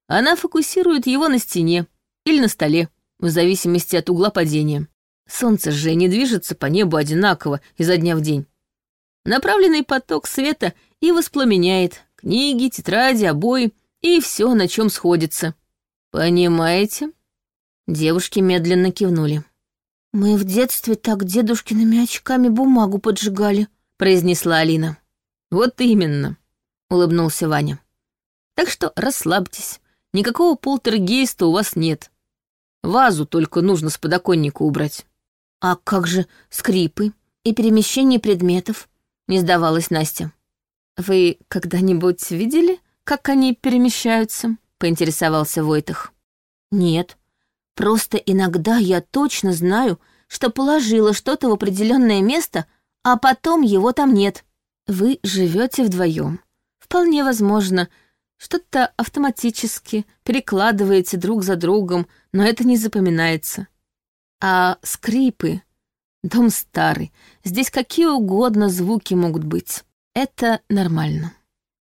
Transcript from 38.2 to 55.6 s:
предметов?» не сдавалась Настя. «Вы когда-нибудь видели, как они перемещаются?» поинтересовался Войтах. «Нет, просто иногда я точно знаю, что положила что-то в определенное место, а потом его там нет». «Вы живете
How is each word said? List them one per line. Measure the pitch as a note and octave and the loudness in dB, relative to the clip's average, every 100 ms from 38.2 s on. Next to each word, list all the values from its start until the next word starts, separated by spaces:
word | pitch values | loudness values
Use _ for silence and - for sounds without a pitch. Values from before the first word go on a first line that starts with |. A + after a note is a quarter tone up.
предметов?» | G#3+ F3+ F3+ F3+ F3+ A3 - _ _ _ - | 0 0 0 0 -4 -10 -14 _ _ _ -4
не | F#3+ | -2
сдавалась | F3 F3 E3 D#3+ D#3+ | 2 2 2 0 -2
Настя. | D#3+ D#3 - D#3 - _ _ _ _ _ - | -4 -4 -6 -12 -14 _ _ _ _ _ -12
«Вы | F3+ F#3+ F3 - _ | 0 2 2 0 _
когда-нибудь | F#3 E3+ F3 F#3+ E3+ F3+ F3 - | -8 -4 0 2 2 0 -2 -6
видели, | E3+ A3+ D#4 F4 F#4 _ _ | -4 -2 2 2 0 _ _
как | - C#4+ - | -6 -4 0
они | C#4 C4 | 2 2
перемещаются?» | A#3 C4 B3 B3 - A3+ A3+ A3 - A#3 A3 _ _ | 0 0 2 2 0 0 0 0 -4 -6 -6 _ _
поинтересовался | E3+ E3 D#3+ D#3 E3 D#3 D3+ E3 | -2 0 -2 0 0 0 0 -2
Войтах. | D#3 D3+ D3 D#3 - _ _ _ _ _ _ | 0 0 -2 -10 -14 _ _ _ _ _ _
«Нет, | G3+ F3 E3 F3+ - _ _ _ _ _ - | 0 2 0 -4 -12 _ _ _ _ _ -2
просто | G#3 A3 - G#3 | 0 0 -2 -4
иногда | - F#3+ F#3 E3+ F#3 A#3 | 0 0 0 -2 0 0
я | F#3+ F3+ | 2 0
точно | F3 C4+ D4 - F#3+ | -2 -2 -2 -2 -2
знаю, | E3+ F3+ G#3 B3+ E3 _ _ _ | -2 0 0 0 -4 _ _ _
что | - B3+ | -6 -4
положила | C4 C4+ D4+ A3 A3 G#3+ | -2 0 0 2 2 2
что-то | G#3 C4+ D4 B3+ | 0 -4 -2 0
в | |
определенное | G#3 G3+ F#3+ A3 C4 A#3 G3+ | 0 -2 -2 0 2 2 2
место, | G3+ D#4 - F3+ - _ _ _ | 0 0 -4 -8 -10 _ _ _
а | B3 B3 | -2 2
потом | C4+ B3 E4 E4 | 2 0 0 2
его | A#3+ F#3+ A3+ | 4 4 2
там | B3 C#4 | 2 2
нет». | G3+ G3 - _ _ _ _ - | 4 2 -2 _ _ _ _ -8
«Вы | F#3 A#3 C4+ | -2 0 0
живете | G3 F#3 F3 F#3 | -4 -2 0 0